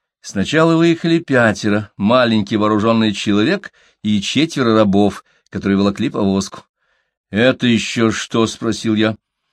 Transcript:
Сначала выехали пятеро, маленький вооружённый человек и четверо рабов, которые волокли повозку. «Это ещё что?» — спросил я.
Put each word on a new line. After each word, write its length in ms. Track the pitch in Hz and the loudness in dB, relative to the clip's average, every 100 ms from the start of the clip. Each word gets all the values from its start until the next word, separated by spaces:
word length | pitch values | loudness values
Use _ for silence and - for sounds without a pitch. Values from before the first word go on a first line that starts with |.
| _ _ | _ _
Сначала 540 | - 101 92 151 165 165 | -10 -6 -2 0 2 2
выехали 440 | 170 165 170 165 | 2 0 0 -2
пятеро, 720 | 165 131 117 98 107 104 107 - | 0 2 2 0 -2 -2 -4 -4
маленький 600 | 101 127 120 110 95 110 | 0 2 2 0 0 0
вооружённый 560 | 107 107 113 113 110 | 0 2 2 2 0
человек 580 | 101 - 101 110 196 - - _ _ | -2 -2 0 2 -2 -6 -20 _ _
и 180 | 107 104 | -2 -2
четверо 540 | - 127 160 147 117 110 | -2 -2 -2 0 2 4
рабов, 480 | 101 98 104 - - _ _ | 4 4 2 -2 -14 _ _
которые 280 | 101 98 98 | -6 -2 0
волокли 320 | 101 98 117 | 0 -2 -4
повозку. 540 | 120 98 98 95 - - _ _ _ _ _ _ | -2 0 0 -4 -10 -20 _ _ _ _ _ _
«Это 380 | 98 127 127 123 | 0 2 2 0
ещё 440 | 113 - 120 113 | 0 -2 -2 -2
что?» — 340 | 98 - 120 110 | -2 -4 -2 -2
спросил 480 | - 117 98 113 107 | -2 -6 -4 -2 0
я. 200 | 110 104 _ _ _ | 0 -2 _ _ _